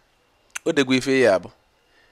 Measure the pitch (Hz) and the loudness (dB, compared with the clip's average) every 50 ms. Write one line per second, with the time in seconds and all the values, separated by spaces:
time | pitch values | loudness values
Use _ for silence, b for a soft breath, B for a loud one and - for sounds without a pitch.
0 | _ _ _ _ _ _ _ _ _ _ - - - 160 160 143 135 127 131 127 | _ _ _ _ _ _ _ _ _ _ -18 -10 -8 -4 -2 -2 0 0 0 -2
1 | 123 135 135 131 123 110 95 90 90 - - _ _ _ _ _ _ _ _ _ | 0 0 2 2 4 2 2 0 -2 -8 -20 _ _ _ _ _ _ _ _ _
2 | _ _ | _ _